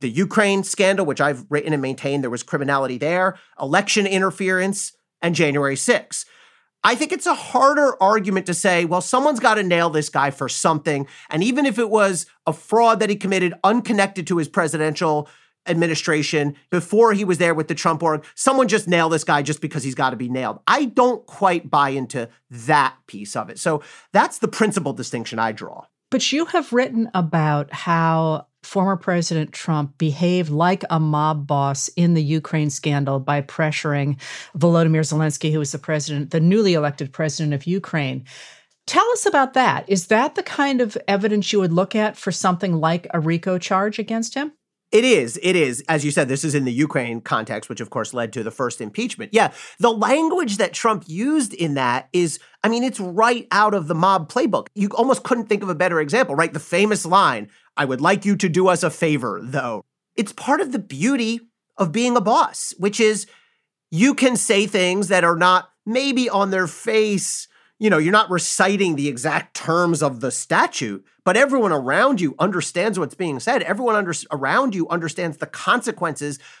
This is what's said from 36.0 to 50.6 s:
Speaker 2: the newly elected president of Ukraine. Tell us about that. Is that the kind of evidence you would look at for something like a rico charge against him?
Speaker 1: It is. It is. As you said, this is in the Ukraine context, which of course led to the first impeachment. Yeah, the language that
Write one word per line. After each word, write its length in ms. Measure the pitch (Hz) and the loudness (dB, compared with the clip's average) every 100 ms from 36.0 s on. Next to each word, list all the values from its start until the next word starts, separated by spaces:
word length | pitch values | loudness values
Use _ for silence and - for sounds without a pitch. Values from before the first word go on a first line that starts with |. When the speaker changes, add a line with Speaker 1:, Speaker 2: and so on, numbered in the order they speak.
| 143 147 147 | -2 -6 -2
Speaker 2:
the 100 | 165 | 2
newly 340 | 165 208 202 | 4 4 4
elected 380 | 165 147 143 135 | 2 0 -2 -8
president 420 | - 156 143 151 | -4 -4 -2 -2
of 120 | 143 165 | -2 -2
Ukraine. 580 | 185 - 160 135 131 120 - - - _ _ - | -4 -4 -4 -4 -6 -10 -18 -20 -20 _ _ 0
Tell 220 | 311 453 | 2 2
us 140 | 466 392 | 2 2
about 280 | 294 262 | 2 2
that. 340 | 269 233 - - | 2 2 0 0
Is 200 | 196 - | -2 2
that 260 | 220 294 | 2 2
the 80 | - | -2
kind 380 | - - 277 262 | -6 -2 0 0
of 180 | 226 226 - | -2 -4 -2
evidence 440 | 202 214 208 185 | -2 0 0 0
you 80 | 208 | 0
would 120 | 185 | 2
look 240 | 170 196 220 | 2 0 0
at 200 | 214 - | -2 -4
for 140 | - | -6
something 440 | 170 190 180 196 | -2 0 0 0
like 320 | 165 160 170 - | 0 0 0 -2
a 60 | 170 | -2
rico 380 | 156 170 190 180 | 0 0 0 -4
charge 400 | - 190 208 214 | 0 0 0 -4
against 360 | 214 226 226 | -6 -4 -4
him? 180 | 269 294 - _ _ _ | -6 -8 -10 _ _ _
Speaker 1:
It 120 | 214 254 | 4 6
is. 340 | 202 117 - | 4 2 -2
It 140 | 180 180 | 0 2
is. 260 | 139 123 143 | 2 0 -2
As 160 | 156 | 0
you 60 | 147 | 0
said, 180 | 143 131 | 0 0
this 160 | 139 | 0
is 100 | 160 | 0
in 120 | 143 127 | 0 0
the 60 | |
Ukraine 500 | 120 151 143 120 117 | 0 0 0 -4 -6
context, 480 | - 120 110 107 - | -4 -4 -4 -8 -8
which 100 | 120 | -10
of 80 | 113 | -8
course 240 | 127 110 | -6 -6
led 180 | 127 117 | -6 -6
to 80 | 117 | -6
the 80 | 110 | -8
first 280 | - 123 - | -4 -6 -6
impeachment. 500 | 107 147 240 - 107 | -8 -6 -6 -8 -2
Yeah, 200 | 214 180 - - - | 2 2 -2 -18 0
the 120 | 226 | 0
language 680 | 226 208 285 320 359 277 | 2 2 2 2 0 -2
that 160 | 202 | -2